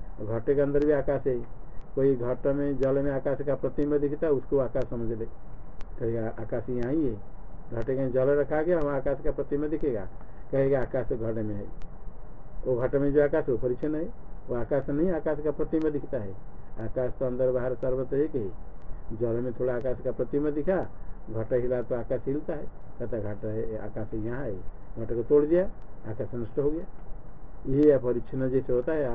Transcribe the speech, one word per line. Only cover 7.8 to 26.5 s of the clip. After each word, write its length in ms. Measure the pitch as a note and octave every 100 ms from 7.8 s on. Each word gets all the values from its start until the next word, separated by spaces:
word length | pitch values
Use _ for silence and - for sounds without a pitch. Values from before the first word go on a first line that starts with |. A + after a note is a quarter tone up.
के 260 | A#2 C3 C3
जल 180 | B2+ C3+
रखा 340 | D3 C#3+ D3+
गया, 160 | D#3+ E3+
वहाँ 180 | C#3+ C#3
आकाश 240 | C#3+ C#3
का 60 | D3+
प्रतिबिंब 400 | C#3+ C#3 D3 D3+
दिखेगा, 340 | D#3 D3+ G#2+ G2 - - - -
कहेगा 280 | C3+ C3+ C3+
आकाश 320 | A#2+ C3 B2
घट 220 | B2 A2+
में 200 | A2+ G#2+
है। 120 | G#2 G2+ - - - - - - - - - B2
वो 100 | A#2+
घट 180 | B2+
में 180 | C#3+ C#3+
जो 120 | D3
आकाश 200 | C#3+ D#3
है, 100 | D3
वो 60 | A2
परिच्छिन्न 340 | B2 B2 D3+
है, 140 | D3+ F#3+ - - - -
वो 80 | A#2+
आकाश 340 | A#2 C#3+ C#3
नहीं, 200 | C#3+ F#3
आकाश 300 | D#3+ D#3 D3
का 100 | D3+
प्रतिबिंब 420 | C#3+ D3 D#3+ D#3
दिखता 260 | D3 - B2+
है। 140 | G2+ F#2+ - - - -
आकाश 320 | A2+ C3 B2 -
तो 80 | B2+
अंदर 240 | B2 B2+
बाहर 220 | B2+ B2
सर्वत्र 420 | A#2 C3 C3 B2+ C#3
एक 180 | D3+
है, 140 | C3+ G2 - - - - - - A2+
जल 240 | A#2 A#2
में 120 | B2+
थोड़ा 220 | A#2 B2+ B2
आकाश 240 | B2+ A#2+
का 80 | C3
प्रतिबिंब 420 | A2 B2 C#3+ D3+
दिखा, 260 | D3+ C#3+ F#3 F#2 - - - -
घट 220 | A2 G#2+
हिला 300 | B2+ B2 B2
तो 120 | A#2
आकाश 260 | B2 A2+ B2+ C3+
हिलता 280 | C#3+ E3
है, 100 | D3+ - - - -
कहता 200 | A#2 A#2
घट 260 | G2+ G#2
है, 340 | A2 A2 A2+ A2
आकाश 360 | G#2 A2 G#2
यहाँ 300 | A2+ A2 B2+
है, 120 | C3 F#2+ - - - A2+
घट 140 | A2+
को 100 | A#2
तोड़ 220 | A2+ D3
दिया, 200 | D3 E3+ G3 - - - A2
आकाश 180 | G#2+ G#2+
नष्ट 240 | A#2+ A2